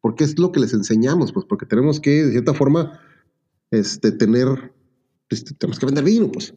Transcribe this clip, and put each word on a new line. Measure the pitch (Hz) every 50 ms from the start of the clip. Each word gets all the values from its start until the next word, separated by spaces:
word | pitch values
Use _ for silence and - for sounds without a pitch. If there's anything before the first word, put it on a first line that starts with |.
Porque | - 117 110 - 156
es | 143 151 160
lo | 175 180
que | 180 151
les | 123 104 -
enseñamos, | 107 98 - 113 110 117 131 160 175 139 -
pues, | - 98 -
porque | _ 104 - -
tenemos | - 107 113 131 151 147 151
que, | - 143 143 151 156
de | 139
cierta | 107 123 120 -
forma, | 139 - 143 135 147 170 160 147 - - _ _ _ _ _ _ _ _ _ _ _ _ _ _
este, | - 110 101 - - - - 107
tener, | - - 120 104 113 123 127 127 135 131 - - _ _ _ _ _ _ _ _ _ _ _ _
este, | - - - - -
tenemos | _ - 120 - -
que | -
vender | 135 139 147 139
vino, | 180 214 233 208 120
pues. | - - - - -